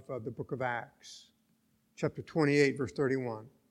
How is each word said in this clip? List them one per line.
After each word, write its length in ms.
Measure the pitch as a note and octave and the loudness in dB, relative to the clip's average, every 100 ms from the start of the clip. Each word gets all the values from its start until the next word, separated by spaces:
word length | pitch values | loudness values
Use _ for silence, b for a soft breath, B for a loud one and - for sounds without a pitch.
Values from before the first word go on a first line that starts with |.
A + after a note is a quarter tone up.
| - | -8
uh, 120 | B2+ | -8
the 100 | A2+ | -8
book 220 | A2+ C#3 | -10 -8
of 100 | C3 | -4
Acts, 680 | B2+ A#2 G#2+ _ - - - _ _ _ _ _ _ - | -2 -4 -8 _ -20 -20 -20 _ _ _ _ _ _ -6
chapter 260 | D#3 - | -4 -4
twenty-eight, 560 | - E3 C#3+ C#3+ C#3 C3 | -4 2 4 6 6 4
verse 140 | B2 | -4
thirty-one. 540 | - C3+ C3 B2 A2 A2+ - _ | 0 0 0 -2 -6 -10 -20 _